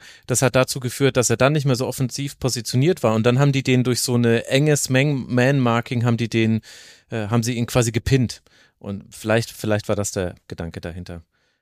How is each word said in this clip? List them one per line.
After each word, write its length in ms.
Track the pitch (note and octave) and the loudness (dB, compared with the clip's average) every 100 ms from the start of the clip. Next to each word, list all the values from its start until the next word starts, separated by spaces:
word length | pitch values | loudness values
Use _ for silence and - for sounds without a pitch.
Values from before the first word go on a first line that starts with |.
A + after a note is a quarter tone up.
| - - - | -12 -18 -6
Das 140 | B2 | 0
hat 120 | B2+ B2+ | 2 2
dazu 240 | B2+ C#3 | 0 -2
geführt, 380 | B2 - C3+ C3 | -8 0 0 2
dass 120 | A#2 | 0
er 80 | A2+ | 2
dann 140 | C3 | 2
nicht 120 | D3+ C3+ | 2 0
mehr 100 | A#2+ | 0
so 120 | B2 | -2
offensiv 520 | - B2+ - C#3 - | -4 -4 -4 -8 -4
positioniert 640 | C3 A#2+ G#2+ B2+ D3+ - | -4 -4 -2 2 2 2
war. 120 | A2+ A2 | 2 2
Und 100 | A#2+ | 2
dann 120 | B2+ | 4
haben 120 | C#3+ | 2
die 120 | C3+ | 2
den 200 | C3 B2+ | 2 2
durch 160 | B2 A#2+ | 2 -2
so 120 | - | 0
eine 320 | A#2+ A#2 A2+ - | 2 2 2 2
enges 440 | C3+ D3+ D3 - | 2 2 2 0
Man-, 360 | C3 D3 C#3 - | 0 0 -2 -2
Man-Marking, 800 | B2 B2+ C#3+ A#2+ A#2 - B2 B2 | 2 2 2 2 0 -2 -2 0
haben 100 | A#2 | 0
die 120 | A2+ | 0
den, 320 | A2+ A2 A2 - - - - _ | 0 2 0 -4 -16 -20 -20 _
äh, 180 | A2+ G#2 | -8 -2
haben 160 | A#2+ | 0
sie 120 | A#2 A#2+ | 0 -4
ihn 100 | A#2 | -2
quasi 260 | B2+ A#2 | 0 0
gepinnt. 500 | A2+ - C3 A2+ - _ _ _ _ | -2 0 0 0 -6 _ _ _ _
Und 280 | - G2 - - | -12 -12 -14 -10
vielleicht, 340 | A2 A2+ - | -2 0 -2
vielleicht 380 | - G#2+ G#2 - | -6 -2 -2 -2
war 80 | G2+ | -4
das 160 | G2 | -4
der 240 | G2+ F2 - - | -4 -6 -8 -16
Gedanke 320 | F2 E2+ F#2 | -12 -10 -10
dahinter, 420 | F2 F2 F2+ F2 - _ _ _ | -12 -12 -14 -16 -18 _ _ _